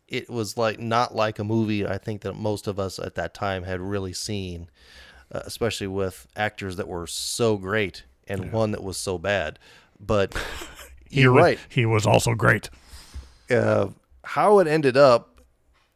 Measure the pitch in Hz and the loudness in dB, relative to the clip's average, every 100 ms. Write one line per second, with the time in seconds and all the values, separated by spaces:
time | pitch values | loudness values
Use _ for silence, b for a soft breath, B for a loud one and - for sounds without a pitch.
0 | _ 127 - 117 104 - 110 101 113 113 | _ -10 -8 -6 -6 -2 -2 -2 -2 0
1 | 120 110 110 110 104 113 107 104 92 98 | 0 0 -2 -2 -2 0 0 -2 -2 -6
2 | - 104 98 101 107 101 - 95 95 - | -8 -8 -8 -6 -4 -4 -6 -6 -6 -6
3 | - - 85 - 101 95 92 92 92 101 | -10 -8 -8 -6 -4 -4 -6 -6 -6 -6
4 | 92 87 - 104 92 85 85 b b b | -6 -8 -8 -6 -8 -10 -14 b b b
5 | b b b - - - 113 - 98 95 | b b b -12 -12 -4 -4 -4 -6 -4
6 | 95 - - - 107 - 98 92 - 90 | -4 -6 -14 -4 -4 -4 -8 -8 -8 -8
7 | 85 - - - 113 104 92 107 95 - | -8 -8 -8 -2 0 0 -2 -2 -2 -6
8 | - _ - 98 92 113 107 104 95 87 | -20 _ -10 -8 -4 -2 -2 -4 -8 -8
9 | - 90 95 101 78 - b b b _ | -6 -4 -2 -2 -2 -8 b b b _
10 | 101 104 95 - B B B B B B | -2 0 0 -4 B B B B B B
11 | - 139 131 123 170 110 - 131 113 110 | -6 4 6 8 6 4 -2 0 2 2
12 | 107 117 117 113 120 107 - B B B | 4 4 2 2 2 2 -2 B B B
13 | B B B _ - 120 110 107 98 - | B B B _ 0 2 4 2 0 -6
14 | _ _ - 143 180 208 160 156 135 131 | _ _ -6 0 6 6 6 4 4 8
15 | 139 117 - _ _ _ _ _ _ | 8 8 2 _ _ _ _ _ _